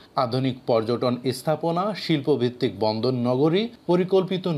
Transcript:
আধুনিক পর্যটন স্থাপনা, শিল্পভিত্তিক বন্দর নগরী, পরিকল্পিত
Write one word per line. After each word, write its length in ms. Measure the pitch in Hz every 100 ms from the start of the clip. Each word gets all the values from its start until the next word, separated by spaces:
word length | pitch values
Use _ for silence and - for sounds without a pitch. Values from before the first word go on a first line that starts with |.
| - -
আধুনিক 400 | 127 127 131 - -
পর্যটন 480 | 113 110 120 127 120 131
স্থাপনা, 520 | 123 - 151 165 170 202 185
শিল্পভিত্তিক 760 | - 156 135 131 123 123 123 95
বন্দর 360 | 107 110 123 127 120
নগরী, 340 | 127 156 180 233 - -
পরিকল্পিত 580 | 175 185 190 185 185 185